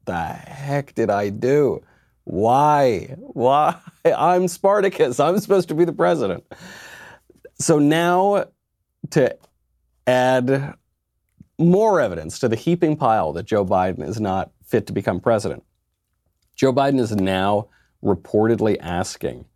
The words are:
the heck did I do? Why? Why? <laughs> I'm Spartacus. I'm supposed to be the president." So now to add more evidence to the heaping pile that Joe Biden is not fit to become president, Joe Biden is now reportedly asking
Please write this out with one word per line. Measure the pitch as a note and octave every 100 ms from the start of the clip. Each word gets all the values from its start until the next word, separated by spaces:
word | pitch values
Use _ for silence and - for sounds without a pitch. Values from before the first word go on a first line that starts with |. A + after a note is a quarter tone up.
| -
the | F2
heck | E2 - - - C#3 C#3+ C#3 -
did | A2+
I | G2+ G#2
do? | G2+ A#2+ D3 C#3 E2 - _ _ _
Why? | - F2 A2 C3+ D3 D3 C3+ G2+ - D3
Why? | C4+ F#3+ A#2+ C#3 D3+ E3+ -
<laughs> | - -
I'm | - D#3+ F3+ F3+
Spartacus. | - G3 G#3 G3 - D3 B2
I'm | D3 F#3+
supposed | G3+ G3+ F3
to | D#3
be |
the | E3+
president." | B2+ F3 E3+ G#2 F2 - - - - - - - - _ _ - -
So | - D3+
now | D3 D#3 E3+ F3+ G3 G3+ - _ _ _ _ _ -
to | D#3+ B2+ - _ _ _ _ _ _ -
add | B2+ B2+ C3 B2 C3+ C#3 - _ _ _ _ _ _ _ -
more | E3 F#3 A3 F#3
evidence | A#2+ E2+ D#2 -
to | B2+
the | A2
heaping | - F3 E3 D3+
pile | C3 A2 D#2+
that | D#2
Joe | - G#2+ F#2
Biden | F#2+ F#2 F2 D2+
is | A2
not | G#2 F#2+ - _
fit | - A#2 G#2
to |
become | E3 G3 F#3
president, | - A2 G2 C2 - _ _ _ _ _ _ _ _ -
Joe | C3+
Biden | B2+ C#3 C#3
is | A2
now | G#2+ F#2+ F#2+ G2 G#2 G#2+ _ _ _
reportedly | G2+ F2+ - G#2+ A2 A2+ G#2+ -
asking | E2+ F2 F#2+ - - B1 -